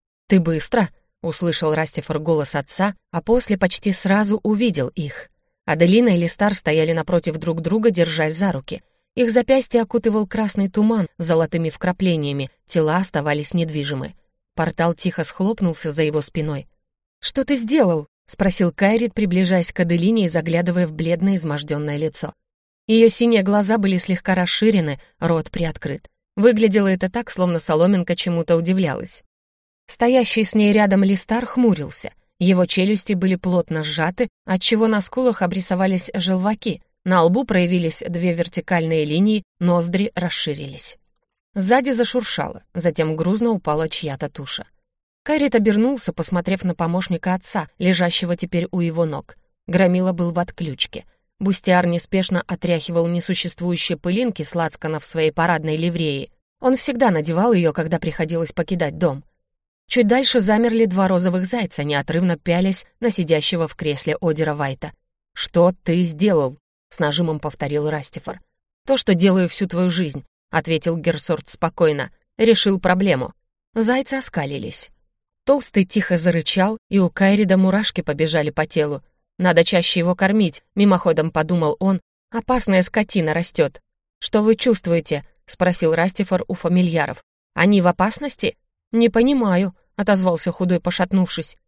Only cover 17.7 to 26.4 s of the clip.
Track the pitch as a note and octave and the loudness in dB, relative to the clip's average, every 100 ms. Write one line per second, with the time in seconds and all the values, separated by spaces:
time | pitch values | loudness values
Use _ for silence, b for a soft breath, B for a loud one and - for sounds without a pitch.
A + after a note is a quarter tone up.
17.7 | D4+ G3+ E3 D3 _ - - G3 F3+ F3 | 2 4 0 -4 _ -10 -2 0 2 0
18.7 | - G3 A3+ A#3 - G#3 F3+ F3+ F#3 E3+ | 2 2 2 0 -2 0 2 2 2 0
19.7 | - E3+ E3+ F3+ A3+ F3+ E3 D#3+ E3 F3 | -2 0 2 2 2 2 0 0 0 0
20.7 | F3+ F3 D#3 E3 E3+ G3 F#3+ D#3 D3 D3 | 0 -2 -2 -2 0 0 0 -2 -4 -4
21.7 | D3 D3 D3 D#3 - D3 - _ _ _ | -6 -4 -4 -4 -4 -8 -10 _ _ _
22.7 | _ - A3 A3+ - A#3 A3+ F#3+ G#3 F#3+ | _ 0 6 6 6 2 2 2 2 2
23.7 | A3 G3 F#3 - F3+ - F#3 F3 - A3 | 2 0 0 0 -2 0 0 0 0 2
24.7 | G#3 D#3 C3+ b b E3 E3 D3+ - E3 | 2 0 -4 b b -2 -2 -4 -6 -6
25.7 | - D3+ C#3 - _ _ - | -6 -8 -8 -12 _ _ 2